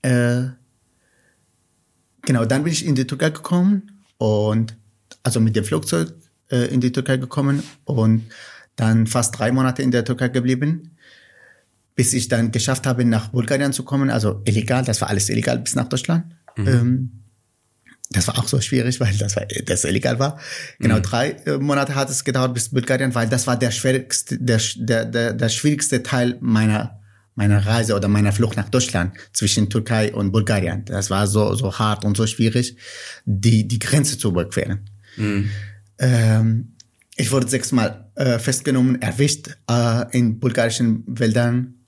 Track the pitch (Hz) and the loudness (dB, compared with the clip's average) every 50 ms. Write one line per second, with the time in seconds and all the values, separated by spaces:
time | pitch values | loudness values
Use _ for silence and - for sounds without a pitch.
0 | - 131 123 123 120 120 120 123 127 131 127 _ _ _ _ _ _ _ _ _ | 2 2 2 4 2 2 0 0 -2 -6 -8 _ _ _ _ _ _ _ _ _
1 | _ _ _ _ _ _ _ _ _ _ _ _ _ _ _ _ _ _ _ _ | _ _ _ _ _ _ _ _ _ _ _ _ _ _ _ _ _ _ _ _
2 | _ _ _ _ - - 135 117 113 113 131 139 147 170 160 - - 170 143 131 | _ _ _ _ -2 0 2 2 2 2 0 0 0 0 -2 -2 0 0 0 0
3 | 131 127 147 131 151 160 156 - - - 180 175 180 196 208 190 - - - - | 0 -2 -2 -2 -2 -2 -2 -4 -4 0 2 4 4 4 2 2 -2 -8 -20 -20
4 | _ _ _ _ 110 107 107 104 107 107 107 110 113 113 113 - _ _ _ _ | _ _ _ _ 0 2 2 2 2 2 2 2 0 -2 -6 -16 _ _ _ _
5 | _ _ - _ _ 123 - 120 110 113 107 110 101 - 156 156 - - 170 - | _ _ -20 _ _ -2 2 2 2 2 2 0 0 0 -4 -4 -2 -2 -2 -2
6 | 80 - - - _ _ _ _ _ _ 135 123 120 - 143 127 123 127 123 139 | -2 -4 -8 -20 _ _ _ _ _ _ -2 -2 0 0 0 0 0 0 -2 -2
7 | 127 - 135 131 131 123 - 147 139 139 139 143 156 - - _ _ - - 117 | 0 0 -2 -2 -2 -4 -4 -2 0 0 0 -2 -4 -10 -18 _ _ -2 0 2
8 | 110 110 110 113 113 113 - - - - - - - _ _ - 113 110 113 113 | 4 4 4 2 0 -8 -18 -20 -20 -20 -20 -20 -20 _ _ -2 0 2 4 4
9 | 110 110 - - - - - - 107 117 123 131 131 127 127 - 139 127 123 120 | 2 2 0 0 0 -2 -2 -2 0 0 2 2 2 0 0 0 0 0 0 0
10 | 117 123 123 - 131 123 127 127 120 123 131 127 143 147 165 160 - - - _ | 0 0 -2 -2 -2 -2 0 0 0 0 0 0 0 -2 -2 -4 -6 -16 -20 _
11 | _ - - - _ _ _ _ - - _ _ _ _ _ _ _ _ _ - | _ -20 -20 -20 _ _ _ _ -20 -20 _ _ _ _ _ _ _ _ _ 0
12 | 123 - - 127 110 - 127 113 117 113 113 120 - - 131 - - 135 123 123 | 0 2 2 -2 0 0 0 0 0 0 0 -2 -2 0 -2 -2 0 -2 0 2
13 | 120 120 113 110 110 107 - 123 113 110 143 135 143 139 131 - 131 - 139 139 | 2 4 2 2 0 -2 -2 -2 0 0 0 0 0 0 -2 -4 -6 -4 -2 0
14 | 135 135 117 113 107 104 95 104 101 113 104 110 107 107 123 127 127 123 110 - | 0 2 0 2 0 0 -2 0 -2 0 0 0 2 2 0 0 2 0 0 -2
15 | - - 104 101 101 101 104 113 113 123 123 120 117 - - 127 123 - 127 131 | -2 -2 0 -2 0 0 -2 0 0 0 -2 -2 -2 -4 -4 -4 -2 -2 -4 -4
16 | - - 165 165 165 - - _ _ - _ - 101 117 131 120 117 123 127 131 | -2 0 0 0 -2 -4 -16 _ _ -14 _ -2 0 2 4 4 4 2 2 0
17 | 127 123 - - - _ _ _ _ _ _ _ _ _ _ _ _ - - _ | -2 -6 -8 -16 -20 _ _ _ _ _ _ _ _ _ _ _ _ -20 -18 _
18 | - - - 98 87 - - - 117 - - 131 107 - 135 127 113 123 127 - | -16 -4 -2 -2 0 0 -2 -2 -2 0 -2 -2 -2 0 0 0 0 0 -2 0
19 | 127 101 98 101 104 101 101 - - - - - - - - - - 71 - - | 0 0 0 0 -2 -2 -2 -4 -6 -4 -8 -8 -2 -2 -2 -2 0 0 0 0
20 | - 127 120 120 135 143 151 - - - - - - - - _ - 113 110 107 | 0 0 0 0 -2 -2 -2 -8 -14 -14 -12 -12 -14 -16 -10 _ 2 2 2 2
21 | 90 95 117 117 131 151 - - - 151 147 139 139 147 143 139 139 139 139 139 | 2 0 0 0 0 -2 -4 -6 -4 -4 -2 -2 0 0 0 0 0 0 -2 -2
22 | 135 135 135 - - 143 127 131 127 127 123 120 - - 139 131 123 - 131 127 | -2 -2 -4 -4 -4 -2 0 0 0 0 0 -2 -4 0 -2 -2 0 0 0 0
23 | 135 131 120 120 117 110 123 123 - 131 123 113 - 113 - - - 131 131 131 | 0 0 0 0 0 0 0 0 0 0 0 0 0 -2 -2 0 0 0 0 0
24 | 127 - - - - - 135 120 123 117 113 110 110 - - - 117 110 117 113 | -2 -4 -6 -6 -4 -6 -6 -4 0 2 2 2 0 -2 -6 -6 -2 0 0 0
25 | 113 113 117 117 117 117 - 117 123 113 110 - - 151 147 143 - - 139 120 | 0 -2 -2 -2 -2 -2 -2 0 -2 -2 -2 0 0 0 0 0 -2 -2 -2 -2
26 | - - 139 127 123 123 123 - - 120 113 107 110 107 107 107 110 113 - - | -2 -2 0 0 0 0 -2 -2 0 2 2 4 4 2 2 0 -2 -6 -12 -16
27 | - - _ _ _ _ _ - 101 101 101 104 98 104 113 117 113 113 107 101 | -20 -20 _ _ _ _ _ 0 2 4 4 4 4 2 2 2 2 0 0 0
28 | 104 101 104 104 104 101 101 104 117 110 - 107 101 - - 127 123 - - 90 | 2 2 2 2 2 2 2 2 0 0 0 -4 -4 0 0 0 0 0 -2 -2
29 | 87 95 - - - _ - - 107 101 - 117 104 98 104 113 104 - 117 110 | -2 -2 -6 -12 -20 _ -6 -2 -2 0 2 0 0 0 0 -4 -2 0 0 0
30 | 107 104 - 107 104 95 95 110 101 98 110 98 90 85 85 98 101 - 90 92 | 0 0 -2 -2 -2 0 0 0 2 2 0 0 0 -2 -4 -6 -6 -6 -6 -6
31 | 95 - 95 98 104 98 104 107 104 104 - 101 127 95 - - 110 107 104 104 | -4 -2 0 0 0 2 2 2 2 2 0 -2 -2 -4 -2 0 0 0 0 0
32 | - 104 101 101 110 110 - - 110 110 110 123 123 123 - - - - - - | -2 -2 0 0 -2 -2 0 0 0 2 2 0 -2 -2 -8 -16 -20 -20 -18 -16
33 | - - - - _ - 107 95 98 117 117 107 107 101 120 107 - - 135 151 | -16 -18 -18 -10 _ -4 -2 2 4 4 4 4 2 0 -4 -4 -2 0 0 2
34 | 135 - 120 - - 110 87 90 82 - - 90 - - 95 101 - - - - | 2 0 -4 -2 -2 0 0 0 -2 -2 -4 -4 -2 -2 -4 -6 -8 -14 -20 -20
35 | _ - - - 107 104 101 98 101 104 - - - - - - _ _ _ - | _ -20 -8 -6 -4 -2 -2 -2 -2 -2 -6 -8 -12 -14 -18 -20 _ _ _ -2
36 | 135 127 123 117 113 113 110 110 113 113 113 113 113 - - _ - _ _ _ | 2 2 4 4 4 4 4 4 4 2 2 0 -2 -6 -16 _ -20 _ _ _
37 | _ _ - - 123 104 135 135 117 113 131 131 - - 135 123 110 - - - | _ _ -4 -2 0 2 2 0 0 0 -2 -2 -2 0 2 2 2 0 -2 -8
38 | - - _ - 139 127 120 113 - - 127 131 - 143 131 127 127 131 123 123 | -18 -20 _ -2 0 2 2 2 0 -2 -2 0 0 0 2 4 4 2 2 0
39 | 120 - - 113 143 143 - - - - - _ _ - 120 120 117 117 113 120 | -2 -4 0 0 0 0 0 -4 -8 -18 -20 _ _ 0 2 2 4 2 2 0
40 | 120 - - 123 120 113 110 113 - 123 110 123 117 117 113 - 120 117 110 113 | -2 0 0 2 2 2 0 0 -2 0 2 2 0 0 0 0 0 0 0 0
41 | - - 123 113 123 113 110 120 120 120 120 123 123 123 - _ _ | -4 -10 -4 0 0 2 2 2 2 2 0 -2 -4 -6 -12 _ _